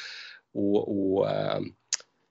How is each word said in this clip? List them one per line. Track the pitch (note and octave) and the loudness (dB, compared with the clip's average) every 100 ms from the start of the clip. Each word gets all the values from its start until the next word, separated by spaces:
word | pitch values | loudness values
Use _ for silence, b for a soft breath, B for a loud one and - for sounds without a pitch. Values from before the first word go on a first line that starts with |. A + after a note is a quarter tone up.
| B B B B _ | B B B B _
Och, | - G2+ G2+ - G2+ F#2+ | -2 2 2 2 0 2
och, | F#2+ G#2 | 2 2
eh, | - G#2 - F#2+ - _ - - _ _ | 2 0 -2 -4 -8 _ -8 -8 _ _